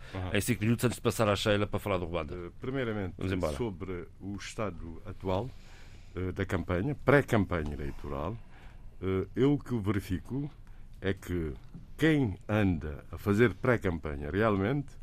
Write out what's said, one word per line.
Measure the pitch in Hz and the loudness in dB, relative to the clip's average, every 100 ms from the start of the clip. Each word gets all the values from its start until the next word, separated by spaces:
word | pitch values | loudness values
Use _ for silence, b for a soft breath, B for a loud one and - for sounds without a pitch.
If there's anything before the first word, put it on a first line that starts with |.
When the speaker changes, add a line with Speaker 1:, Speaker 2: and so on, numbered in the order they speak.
| B | B
Speaker 1:
Aham. | 95 92 | -6 -2
Speaker 2:
em | 101 | 0
cinco | 110 104 | 2 2
minutos | 107 120 123 | 2 4 2
antes | - | 2
de | |
passar | 160 160 107 | 0 4 4
à | 98 | 4
Sheila | 110 104 101 | 4 4 2
para | - | 0
falar | 104 92 | 0 0
do | 85 | 0
Ruanda. | 85 78 | -2 -4
Speaker 1:
Eh, | 90 87 - | -6 -10 -8
primeiramente, | 123 135 117 107 92 - | -6 -2 -2 -2 -4 -4
Speaker 2:
Vamos | 92 | -2
embora. | 92 82 73 | 0 0 0
Speaker 1:
sobre | 120 85 92 87 - - | -4 -4 -6 -6 -8 -12
o | 98 98 | -10 -8
estado | - - 104 82 82 78 98 | -8 -4 -4 -4 -10 -10 -10
atual, | 90 95 92 131 - b b b b b 87 | -6 0 0 0 -8 b b b b b -6
eh, | 92 | -4
da | 82 95 | -2 0
campanha, | 95 - 87 127 139 | 0 0 0 0 0
pré-campanha | - 143 - 113 90 87 73 | 6 6 8 4 4 0 -2
eleitoral, | 69 71 - 71 69 80 113 - b b b - - | -4 -4 -6 -6 -4 -4 -6 -10 b b b -14 -6
eh, | 92 95 90 - | -2 0 0 2
eu | 135 | 4
o | 143 | 4
que | - 120 | 0 -2
verifico | 95 101 - 90 - 135 147 - - b b - | 2 0 0 -4 -2 -4 -6 -8 -16 b b -4
é | 95 | -2
que | 92 - 87 78 - - - - - | -2 -2 -2 -2 -4 -12 -14 -12 0
quem | 156 151 120 87 - | 4 4 2 0 0
anda | 107 98 82 76 69 - | 4 4 4 0 -8 -10
a | 82 | -4
fazer | 104 101 117 | 2 6 6
pré-campanha | 90 127 113 95 82 78 71 73 | 4 2 4 2 0 -2 -4 -2
realmente | 92 113 98 98 143 - - | 2 4 4 4 2 -2 -8